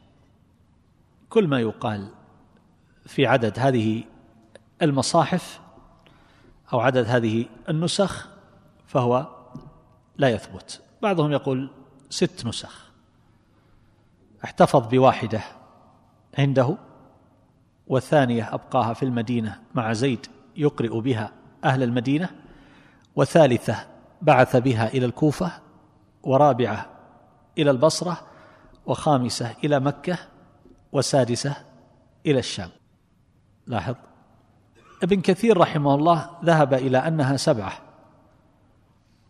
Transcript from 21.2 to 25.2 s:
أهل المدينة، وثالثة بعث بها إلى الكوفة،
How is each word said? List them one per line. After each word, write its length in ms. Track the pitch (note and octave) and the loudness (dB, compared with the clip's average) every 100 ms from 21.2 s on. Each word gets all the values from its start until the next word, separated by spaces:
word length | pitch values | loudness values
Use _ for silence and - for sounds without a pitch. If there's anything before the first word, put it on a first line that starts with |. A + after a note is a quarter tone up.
| G#2 - - - | -4 -12 -20 -4
أهل 200 | D#3 C3 | -2 0
المدينة، 460 | B2 B2 A#2+ D3 F3+ - - - - - - _ _ - | 0 -2 -2 -2 -4 -10 -20 -20 -20 -20 -20 _ _ -2
وثالثة 720 | C#3 E3+ C#3+ A#2 - G#2+ - - - _ | 2 4 4 4 -2 -6 -10 -20 -20 _
بعث 340 | D3+ B2+ B2+ B2+ | 2 4 4 2
بها 320 | C3 A2+ A2 | 2 0 -2
إلى 180 | C3+ B2 | -2 -2
الكوفة، 460 | - | 0